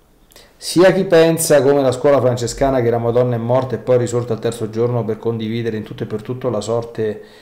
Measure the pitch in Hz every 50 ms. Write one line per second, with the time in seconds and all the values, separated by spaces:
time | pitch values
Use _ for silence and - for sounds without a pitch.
0 | _ _ _ _ _ _ _ - - _ _ - - - - 160 185 190 165 190
1 | 185 - 170 165 160 165 165 - - - 151 143 127 139 143 143 135 131 123 -
2 | - 147 143 135 120 127 120 120 120 113 - - 139 139 135 131 117 117 113 117
3 | 117 117 113 123 123 123 120 113 113 117 123 131 127 123 117 104 - - 127 123
4 | 120 113 120 120 120 - 113 107 - 117 113 - 113 107 107 113 117 120 123 117
5 | 107 107 110 104 - 113 117 113 110 107 113 120 113 113 110 107 104 - - -
6 | 120 110 110 107 - - 123 127 - 127 110 107 104 113 117 117 117 - - -
7 | 110 107 101 104 - - - -